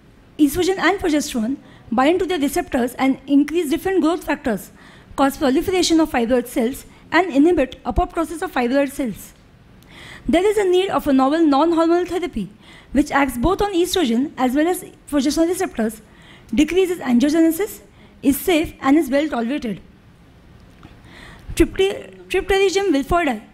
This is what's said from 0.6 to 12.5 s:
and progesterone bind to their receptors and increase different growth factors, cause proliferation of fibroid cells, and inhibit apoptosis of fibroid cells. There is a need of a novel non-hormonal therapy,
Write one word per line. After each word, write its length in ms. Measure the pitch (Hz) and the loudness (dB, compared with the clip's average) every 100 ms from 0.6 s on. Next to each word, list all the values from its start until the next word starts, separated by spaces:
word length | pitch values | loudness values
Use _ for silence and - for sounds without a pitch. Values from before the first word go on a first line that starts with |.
| 349 381 | 0 2
and 220 | 302 381 | 0 0
progesterone 580 | 370 294 - 254 220 277 - - - | 0 0 -2 -4 -4 -4 -10 -18 -6
bind 280 | 226 269 359 | 0 2 2
to 60 | 339 | 0
their 100 | 349 | -2
receptors 560 | 277 349 349 277 240 - | -2 -2 -2 -2 -2 -2
and 200 | 262 262 - | -2 -2 2
increase 420 | 277 294 320 311 | 2 2 0 -2
different 280 | 320 381 381 | -2 -2 0
growth 240 | 302 349 | 0 0
factors, 460 | - 294 269 196 - - - - - - | -4 -6 -4 -6 -8 -20 -20 -20 -12 -2
cause 220 | 277 277 | 0 0
proliferation 600 | 294 269 349 370 339 320 | 0 0 0 0 2 2
of 120 | 320 | 2
fibroid 340 | 269 226 254 247 | 0 0 0 0
cells, 400 | - 233 269 - - - | -2 -2 -4 -14 -20 -2
and 220 | 311 370 | 0 2
inhibit 500 | 262 311 349 254 - | 4 4 4 0 -4
apoptosis 600 | - - 359 349 320 330 | -4 -2 -2 -2 -6 -6
of 80 | 370 | -6
fibroid 400 | - 240 277 277 | -2 0 0 0
cells. 420 | 277 262 190 - - - - - - - - - - - | -2 -6 -8 -14 -20 -20 -20 -20 -20 -20 -20 -20 -12 0
There 180 | 311 392 | 2 2
is 100 | 415 | 2
a 60 | 381 | 2
need 260 | 359 392 | 2 2
of 160 | - 302 | -2 2
a 60 | |
novel 300 | 269 262 311 | 2 4 4
non-hormonal 640 | 330 269 330 320 330 349 349 | 2 4 2 2 2 2 0
therapy, 440 | 359 339 240 185 | -4 -4 -6 -10